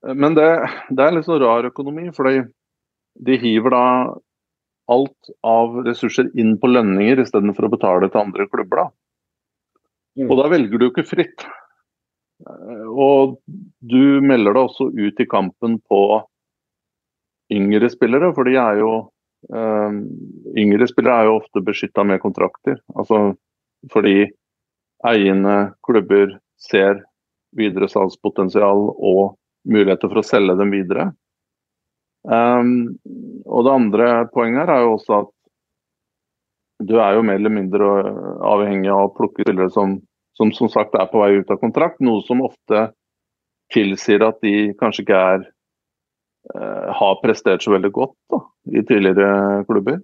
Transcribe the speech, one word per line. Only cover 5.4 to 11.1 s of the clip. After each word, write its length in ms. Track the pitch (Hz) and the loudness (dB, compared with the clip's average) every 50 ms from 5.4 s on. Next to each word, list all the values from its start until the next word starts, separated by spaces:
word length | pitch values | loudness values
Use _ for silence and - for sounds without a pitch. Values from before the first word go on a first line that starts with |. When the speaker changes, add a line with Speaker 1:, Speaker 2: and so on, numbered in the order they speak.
| _ 113 | _ 0
Speaker 1:
av 300 | 113 113 117 117 117 120 123 117 | 2 2 2 0 -2 -6 -6 -6
ressurser 420 | 120 - - 117 - - 127 - - 131 | -6 -4 -6 -6 -2 -2 -2 -2 0 0
inn 180 | 117 110 110 101 | 0 0 0 2
på 100 | - 127 | 2 2
lønninger 500 | 123 123 113 101 95 95 101 110 131 131 | 2 2 2 2 0 2 2 2 2 2
i 40 | 127 107 | 0 0
stedet 280 | - 107 101 104 98 | 0 0 0 0 -2
for 120 | - 110 110 | -2 -2 -2
å 40 | |
betale 380 | 98 117 - 101 92 90 92 95 | -2 -2 0 0 2 2 0 0
til 120 | - 113 104 | 0 -2 -2
andre 240 | 101 90 98 101 98 | -2 -4 -6 -6 -6
klubber, 300 | - 120 - 92 - - | -4 -8 -6 -4 -2 -2
da. 60 | 87 147 _ _ _ _ _ _ _ _ _ _ _ _ _ _ _ _ _ _ _ _ _ _ _ _ _ 131 | -2 -4 _ _ _ _ _ _ _ _ _ _ _ _ _ _ _ _ _ _ _ _ _ _ _ _ _ -8
Speaker 2:
Mm. 80 | 139 120 | -2 0
Speaker 1:
Og 80 | 135 127 | 2 2
da 80 | 139 151 | 2 2
velger 300 | 180 170 131 101 104 117 | 2 0 0 0 0 0
du 80 | 120 127 | 0 0
ikke 160 | 123 - 160 | 0 -2 -6
fritt. 380 | - | -2